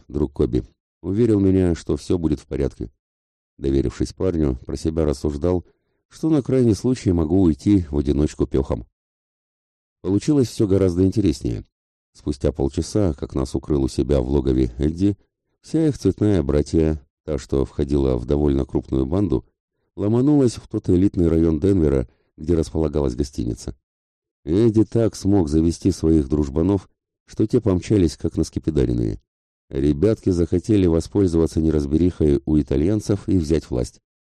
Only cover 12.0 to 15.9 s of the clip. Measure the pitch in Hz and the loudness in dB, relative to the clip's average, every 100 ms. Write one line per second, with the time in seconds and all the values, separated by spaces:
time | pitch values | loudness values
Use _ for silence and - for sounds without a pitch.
12 | _ _ 71 71 73 64 67 - 82 107 | _ _ -8 -2 -2 0 -2 -2 -4 0
13 | 98 71 - 71 65 69 - 71 65 - | 0 -2 -6 -6 -4 -4 -2 -2 -2 -2
14 | 65 69 62 71 65 65 64 64 73 82 | 0 0 0 0 0 0 0 -2 -4 0
15 | 101 98 _ _ _ _ - 156 160 | -2 -2 _ _ _ _ -6 -2 -2